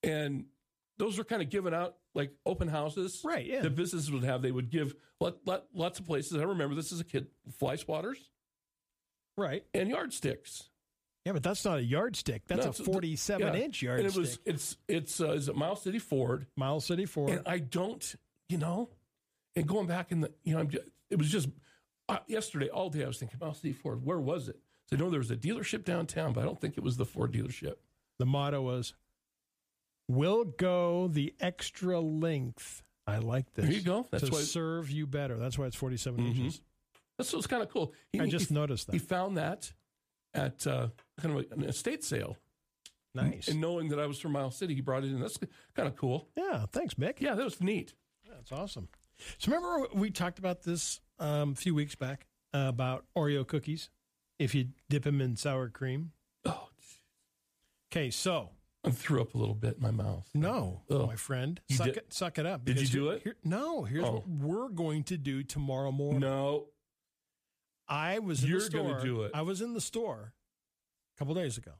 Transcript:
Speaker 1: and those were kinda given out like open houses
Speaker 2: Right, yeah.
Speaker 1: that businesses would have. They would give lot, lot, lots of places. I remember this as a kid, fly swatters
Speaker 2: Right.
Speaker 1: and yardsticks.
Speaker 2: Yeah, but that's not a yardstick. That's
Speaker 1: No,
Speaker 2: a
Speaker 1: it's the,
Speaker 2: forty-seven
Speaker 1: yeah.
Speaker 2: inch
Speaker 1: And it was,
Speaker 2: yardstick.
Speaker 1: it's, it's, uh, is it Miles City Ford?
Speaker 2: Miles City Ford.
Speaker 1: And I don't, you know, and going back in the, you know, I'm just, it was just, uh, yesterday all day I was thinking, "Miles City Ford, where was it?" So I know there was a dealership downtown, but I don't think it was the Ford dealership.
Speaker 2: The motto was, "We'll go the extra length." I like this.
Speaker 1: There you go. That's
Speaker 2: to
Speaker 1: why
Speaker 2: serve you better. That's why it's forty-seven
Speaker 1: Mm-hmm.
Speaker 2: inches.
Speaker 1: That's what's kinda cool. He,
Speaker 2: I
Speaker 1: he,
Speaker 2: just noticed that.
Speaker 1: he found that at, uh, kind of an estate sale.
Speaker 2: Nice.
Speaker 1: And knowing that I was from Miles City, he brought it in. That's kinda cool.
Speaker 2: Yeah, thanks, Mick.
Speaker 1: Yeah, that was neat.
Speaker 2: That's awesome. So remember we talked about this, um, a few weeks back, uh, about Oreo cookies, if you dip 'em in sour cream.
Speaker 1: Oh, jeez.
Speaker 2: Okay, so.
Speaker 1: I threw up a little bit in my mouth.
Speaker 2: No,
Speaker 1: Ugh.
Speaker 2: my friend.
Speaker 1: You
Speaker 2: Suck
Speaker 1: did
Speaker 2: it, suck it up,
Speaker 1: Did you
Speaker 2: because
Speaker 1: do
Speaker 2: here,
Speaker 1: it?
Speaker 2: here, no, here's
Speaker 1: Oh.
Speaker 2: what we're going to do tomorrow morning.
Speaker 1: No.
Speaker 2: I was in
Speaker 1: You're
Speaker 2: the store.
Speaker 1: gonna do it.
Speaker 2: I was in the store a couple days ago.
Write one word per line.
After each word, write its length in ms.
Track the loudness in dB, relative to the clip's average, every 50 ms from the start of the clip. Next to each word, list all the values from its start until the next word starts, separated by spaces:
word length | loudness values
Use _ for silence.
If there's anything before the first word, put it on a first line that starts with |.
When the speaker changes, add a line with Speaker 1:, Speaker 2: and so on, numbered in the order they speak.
Speaker 1:
and 440 | 0 0 0 0 0 0 -2 -4 -6 -8 _ _ _ _ _ _ _ _ _ _
those 220 | 0 0 0 -2
were 40 | -2
kinda 220 | -2 0 0 0
given 260 | 0 0 0 0 2 2
out 240 | 2 0 -2 -4 _ _ _ _
like 160 | -2 -2 -2 -4 _ _ -2
open 200 | 0 2 0 0
houses 540 | 2 0 0 0 0 -2 -2 -2 -4 -6 -4
Speaker 2:
Right, 220 | -2 -2 -2 -2
yeah. 160 | -2 -2 0
Speaker 1:
that 140 | 0 2 2
businesses 360 | 2 0 0 0 -2 -2 0
would 120 | 0 0 2
have. 180 | 2 0 2
They 100 | 2 0
would 200 | 0 0 -2 0
give 240 | 0 0 0 0 -4 -8 _ _ _ _
lot, 180 | -2 -2 -2 -4 -4
lot, 200 | -2 -2 -2 -4 -8 -4
lots 240 | -2 -2 -2 -2 -4
of 60 | -6 -2
places. 280 | -2 -2 0 0 0
I 80 | 0 2
remember 280 | 2 2 2 2 0 0
this 180 | -2 -2 -4
as 80 | -4 -6
a 40 | -6
kid, 240 | -2 -2 -4 -4 -4 _ _ _ -16 -6 -2
fly 160 | 0 0 0
swatters 420 | -2 -2 -2 -2 -2 -2 -4 -6 -8 -12 -20 _ _ _ _ _ _ _ _ _ _ _ _ _ _ _ _ _ _ _ _ _ -4
Speaker 2:
Right. 260 | -2 -2 -2 -4 -6 _ _
Speaker 1:
and 160 | 0 0 2
yardsticks. 800 | 0 0 -2 -4 -6 -2 -2 -2 -2 -2 -8 -14 -14 -14 -14 -16 _ _ _ _ _ _ _ _ _ _ _
Speaker 2:
Yeah, 60 | -2
but 100 | -2 0
that's 220 | 0 0 0 0 0
not 140 | 0 2 2
a 40 | 2
yardstick. 600 | 2 2 2 2 0 -2 -2 -2 -2 -4 -4 -2 -2
That's 120 | 0 0
Speaker 1:
No, 40 | 2
Speaker 2:
a 40 | 0
Speaker 1:
it's 80 | 0 -2
the, 40 | 0
Speaker 2:
forty-seven 680 | 0 0 2 2 0 -2 -2 -2 0 0 2 2 2 2
Speaker 1:
yeah. 40 | 2 0
Speaker 2:
inch 180 | 0 -2 -2 -2
Speaker 1:
And 160 | 0 2 2
it 20 | 2 2
was, 80 | 2
Speaker 2:
yardstick. 260 | 2 0 0 -2 -4 -4
Speaker 1:
it's, 320 | -4 -2 -2 -2 -6 -8 -10 _ _
it's, 320 | -2 -2 0 -2 -2 0
uh, 100 | 0 2
is 160 | 2 2 0 -2
it 80 | -2
Miles 260 | 0 0 0 -2 -2
City 160 | -2 -2 -2 -2
Ford? 480 | -2 0 0 2 2 2 2 -2 -2 -6 _ -2
Speaker 2:
Miles 280 | 0 0 0 0 0
City 200 | 0 0 0 0
Ford. 240 | -2 0 0 0 2
Speaker 1:
And 160 | 0 0 0 -2
I 120 | -2 -2
don't, 560 | -2 -2 -2 0 0 0 -2 -6 -8 -10 -10 -10 _ _ _ _ _ _
you 80 | -2 0
know, 320 | 0 0 0 0 -2 -4 -6 -20 _ _ _ _ _ _ _ _ _ _ _
and 100 | 0 0
going 220 | 2 2 2 2 2
back 240 | 0 0 0 0
in 80 | 2 2
the, 140 | 2 2 -2 _ _
you 100 | 2 2
know, 60 | 4
I'm 80 | 2 2
just, 180 | 0 -2 -4 -6 _ _ _ _
it 80 | 2 4
was 120 | 4 4
just, 180 | 4 2 0 0 -4 -8 -16 _ _ _ _ _ _ _ _ _
uh, 80 | -4 -4 -2 -2
yesterday 400 | -2 -2 -2 -2 -2 -2 -2 0
all 220 | 0 -2 -2 0
day 160 | 0 -2 -2
I 20 | -2
was 120 | -4 -6
thinking, 200 | -8 -8 -8 -6
"Miles 200 | -6 -6 -6 -4
City 120 | -4 -4
Ford, 320 | -4 -2 -4 -4 -4 -2 -2
where 140 | 0 0 0
was 300 | 0 0 0 -2 -2 -6
it?" 100 | -10 -12 _ _ _ _ _ _
So 80 | 2 2
I 20 |
know 100 | 4 4
there 100 | 4 2
was 100 | 2 0
a 60 | -2 0
dealership 480 | 0 0 0 0 -2 -2 -2 -2 0
downtown, 480 | 0 0 0 0 0 0 0 0 2 2
but 80 | 2
I 20 | 2
don't 160 | 0 0 0
think 180 | -4 -4 -2 0
it 60 | 0
was 140 | 0 2 2
the 80 | 0
Ford 260 | -2 0 -2 -2 0
dealership. 440 | 0 0 -2 -2 -4 -6 -6 -8 -8 -8 _ _ _ _ _ _ _ _
Speaker 2:
The 60 | 2
motto 360 | 2 4 4 2 2 0 0
was, 320 | 0 0 0 -2 -2 -4 -8 _ _ _ _ _ _ _ _ _ _ _ _ _ _ _ _ _ _ _ _ _ _ _
"We'll 340 | 2 2 4 4 4 4 2
go 640 | 0 0 0 2 4 4 4 4 4 4 2 2 2
the 260 | 2 2 2 0 -2 _
extra 640 | -4 -4 -4 -4 -8 -10 -8 -2 0 2 2 2
length." 840 | 2 2 2 2 2 2 2 2 0 -2 -4 -8 -12 -14 -14 -16 -18 _ _ _ _ -2
I 120 | -2 0
like 340 | 0 2 0 0 0 -2 _
this. 120 | 2 2
Speaker 1:
There 80 | 4 4
you 80 | 4
go. 260 | 2 2 2 2 0 0
That's 140 | -2 0 2
Speaker 2:
to 60 | 2
Speaker 1:
why 100 | 2 2
Speaker 2:
serve 480 | 0 0 0 -2 -2 0 -2 -2 -2 -2
you 180 | -2 -2 -2 -2
better. 300 | -2 -2 -2 -2 -2 -2
That's 200 | -2 -2 -2 -2
why 100 | -2 -2
it's 80 | -2 -2
forty-seven 420 | -2 -2 -2 -2 -2 -2 0 0
Speaker 1:
Mm-hmm. 220 | 0 2 2 2 0
Speaker 2:
inches. 180 | 0 -2 -6 -12 _ _ _ _ _ _ -20 _ _ _ _
Speaker 1:
That's 140 | -2 -2
what's 160 | 0 -2 0 0
kinda 200 | 0 0 0 0
cool. 260 | 2 0 0 0 -2 -10 -20 _
He, 80 | 0 2
Speaker 2:
I 60 | 2
Speaker 1:
he, 60 | 2
Speaker 2:
just 200 | 2 2 2 2
noticed 360 | 2 2 2 2 0 -2 -2 0
that. 60 | 0
Speaker 1:
he 60 | 0
found 380 | 0 2 0 0 2 2 2 0
that 340 | 0 0 -2 -4 -8 -14 -14 _ _ _ _ _ _ _ _ _ _ _ _
at, 320 | -2 -2 -2 -2 -2 -2
uh, 220 | 0 2 2 0 0 -2 -6 -18 _ _ -4
kind 160 | -2 0 0 0
of 140 | -2 -2
an 120 | -2 -2 -2
estate 400 | -2 -2 -2 -2 -2 -2 -2 -4
sale. 340 | -2 -2 -2 -2 -4 -6 -10 _ _ _ _ _ _ _ _ _ -20 _ _ _ _ _
Speaker 2:
Nice. 340 | 0 2 2 0 0 -2 -2
Speaker 1:
And 140 | 0 0
knowing 280 | 2 0 0 0 0 0
that 100 | 0 0
I 80 | 0 -2
was 120 | -2 -4
from 120 | -4 -2
Miles 240 | 0 0 0 -2 -2 -4
City, 160 | -4 -2 -2
he 80 | -2
brought 220 | 0 0 0 0 0
it 80 | -2
in. 80 | -2 -2
That's 180 | -2 -4 -4 -6 -8 -10 -10 -18 -20 _ _
kinda 160 | -2 -2 -2
cool. 380 | -2 -2 0 0 0 0 -2 -6 _
Speaker 2:
Yeah, 300 | -4 -2 -2 0 0 -2 -2
thanks, 240 | -2 -2 -2 -2 -2
Mick. 260 | 0 -2 -2 0 -2
Speaker 1:
Yeah, 140 | -2 0 0
that 80 | 0 0
was 180 | -2 -2 0
neat. 320 | 0 0 2 0 -2 -6 -14 _ _ _ _ _ _ -20
Speaker 2:
That's 240 | -20 -20 -14 -10
awesome. 380 | -8 -8 -6 -6 -8 -10 -10 -12 -14 _ _ _ _ _ -16 -16 -10 -2
So 140 | 2 2
remember 360 | 2 4 2 2 2 2 0 2 2
we 160 | 2 2 2
talked 300 | 2 0 0 0 -2 -2
about 240 | -2 -2 -2 -2 -2
this, 360 | -2 -2 0 -2 -4 -6 -8 _ _ _ _
um, 320 | -2 2 2 4 4 2
a 40 | 0
few 200 | 0 2 2 4
weeks 180 | 4 2 0 -2
back, 320 | -6 -4 -4 -4 -6 -10 _ _ _ _ _
uh, 140 | 0 2 2 4
about 380 | 2 2 2 0 0 -2 -4 _ _
Oreo 300 | 2 4 4 4 2 0
cookies, 460 | 2 0 -2 0 0 -4 -4 -6 -12 _ _ _ _ _ _ _ _ _ _
if 160 | 0 4 4
you 140 | 4 2 2 -2 _ _ _
dip 160 | 0 0 2
'em 160 | 2 2 4
in 140 | 4 2 0
sour 340 | 0 0 0 0 0 0 -2
cream. 440 | -4 -4 -2 -2 -2 -2 -4 -6 -10 _ _ _ _ _ _
Speaker 1:
Oh, 240 | -4 -4 -4 -8 -16 _ _
jeez. 160 | -20 -20 -20 -20 _ _ _ _ _ _ _ _ _ _ _ _ _ _ _ _ _ _
Speaker 2:
Okay, 180 | -2 -2 0 0
so. 400 | -2 0 0 2 2 0 -2 -4 -12 -20 _ _ _ _ _
Speaker 1:
I 60 | 0
threw 320 | 0 0 2 2 2 2
up 140 | 2 2 0
a 20 | 0
little 160 | 0 0 0
bit 200 | 2 0 0 0 2
in 60 | 0
my 80 | 2
mouth. 360 | 2 2 2 0 -2 -2 -6 -2 0
Speaker 2:
No, 480 | 2 2 4 2 0 0 -2 -4 -6 -4 0
Speaker 1:
Ugh. 160 | 2 2 4 2
Speaker 2:
my 80 | 0
friend. 460 | -2 -4 -2 -2 0 0 -2 -4 -6 -2 0
Speaker 1:
You 60 | 2 2
Speaker 2:
Suck 80 | 4
Speaker 1:
did 120 | 2 0 -2
Speaker 2:
it, 140 | -6 _ -6
suck 260 | -4 -2 -2 0 0
it 60 | -2 0
up, 180 | -2 -2 0
Speaker 1:
Did 120 | 2 2 4
you 40 |
Speaker 2:
because 80 | 4 2
Speaker 1:
do 120 | 2 2 2
Speaker 2:
here, 100 | 2 0
Speaker 1:
it? 80 | 0 -2
Speaker 2:
here, 120 | -6 -6 -4 -2
no, 400 | -2 0 0 0 0 -2 -2 -2
here's 200 | -2 0 0 2
Speaker 1:
Oh. 100 | 2 0
Speaker 2:
what 120 | 0 -2 -2
we're 420 | -2 -2 0 0 0 0 0 -2
going 340 | -2 -2 0 0 2 0 0
to 120 | -2 -2 -2
do 240 | 0 -2 -2 -2 -2
tomorrow 480 | -4 -4 -2 -2 0 0 0 0 0
morning. 280 | 0 0 0 2 2 2
Speaker 1:
No. 480 | 4 2 2 2 2 2 2 0 -2 -4 _ _ _ _ _ _ _ _ _ _ _ _ _ _ _ _ _ _ _ _ _ _ _ -6
Speaker 2:
I 320 | -4 -2 0 0 -2 -2
was 240 | 0 -2 0 2 2
in 60 | 2
Speaker 1:
You're 100 | 2 2
Speaker 2:
the 60 | 0
store. 180 | 0 -2 0 0 0 -2
Speaker 1:
gonna 100 | -2 0
do 180 | 0 0 0 -2
it. 80 | -2 -2
Speaker 2:
I 60 | -2 -2
was 180 | -2 -2 -4
in 120 | -4 -4 -4
the 80 | -4
store 520 | -6 -4 -4 -2 -2 -2 -4 -6 -8 -14 -16 _ _ _ _ _ _ _ _ _ _ _ _ _ _ _ _
a 40 | -6
couple 140 | -4 -2 -2
days 220 | -2 -2 -2 -4 -6
ago. 160 | -10 -14 -20 -20